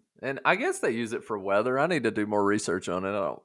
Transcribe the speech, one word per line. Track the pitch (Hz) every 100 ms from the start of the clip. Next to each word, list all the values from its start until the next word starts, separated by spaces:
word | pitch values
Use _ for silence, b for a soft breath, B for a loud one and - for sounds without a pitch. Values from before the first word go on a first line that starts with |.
| _ _
and | 127 139
I | 143 185
guess | 330 -
they | 165
use | 117 117
it | 113
for | - 107
weather. | 95 101 120 131
I | 160
need | 170 113
to |
do | 104 104
more | 104
research | 101 104 - 90 -
on | 90 95
it. |
I | 104
don't, | 85 57